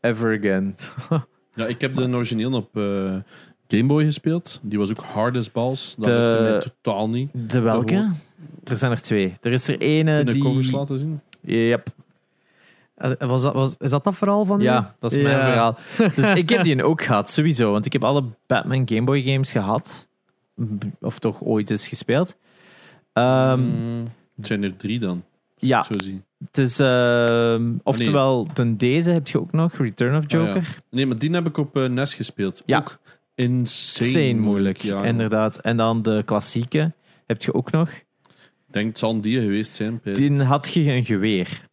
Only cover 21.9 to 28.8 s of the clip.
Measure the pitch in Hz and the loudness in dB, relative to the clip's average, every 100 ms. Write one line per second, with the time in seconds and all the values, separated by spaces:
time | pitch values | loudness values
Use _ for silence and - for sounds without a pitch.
21.9 | - - 127 180 - _ _ - - - | -10 -2 0 0 -6 _ _ -20 -20 -20
22.9 | - _ - 123 131 131 131 127 117 117 | -20 _ 0 2 2 2 2 0 -2 -4
23.9 | 117 117 117 _ - 104 107 101 92 101 | -6 -8 -12 _ -14 -6 -2 -4 -6 -6
24.9 | 120 101 90 - _ _ _ 131 120 - | -4 -2 -4 -8 _ _ _ 2 2 2
25.9 | 104 98 95 - _ - - 131 120 135 | -4 -4 -8 -14 _ -6 0 0 2 4
26.9 | 123 123 120 120 117 117 113 117 117 - | 4 4 4 4 4 2 2 0 -2 -2
27.9 | 120 120 143 135 127 113 - 120 110 | 0 2 4 4 2 -2 0 0 2